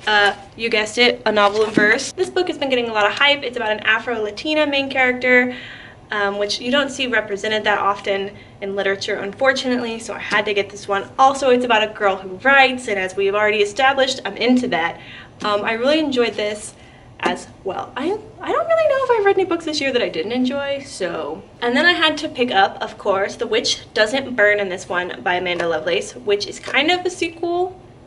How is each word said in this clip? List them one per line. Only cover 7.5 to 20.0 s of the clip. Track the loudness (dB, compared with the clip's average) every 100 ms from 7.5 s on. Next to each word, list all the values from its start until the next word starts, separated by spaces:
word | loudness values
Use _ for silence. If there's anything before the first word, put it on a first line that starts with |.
| 0
that | 0 2
often | 0 0 -2 -4 -4 -10 -20 -10
in | -6 -2
literature, | -2 -2 -4 -4
unfortunately, | -6 0 0 2 0 -2 -2 -6
so | -8
I | -10
had | -2 0 2
to |
get | 0 -2
this | -8 -4
one. | -4 -2 4
Also, | 4 4 4
it's | 4 4
about | 2
a | 2
girl | 0 0 0
who | -6 -2 4
writes, | 6 6 2 -4
and | -2
as | -2 0
we've | 0
already | 2 2 2
established, | 0 2 2 4 0 -2
I'm | -8 -2
into | 2 2 2
that. | -2 -2 -6 -14 -18 -20 -6
Um, | -2 0
I | 0
really | 0 2 2
enjoyed | 2 0 0 -2
this | -4 -6 -12 -18 -20 -20 -20 -6
as | -4 -4 -8 -10
well. | -8 -6 -8 -6
I, |
I | -4 -4 -8 -10 -4
don't | -2 2
really | 2 4
know | 2
if | 2
I've | 4 4
read | 4
any | 2
books | -2 -4
this | -2
year | 0
that | 0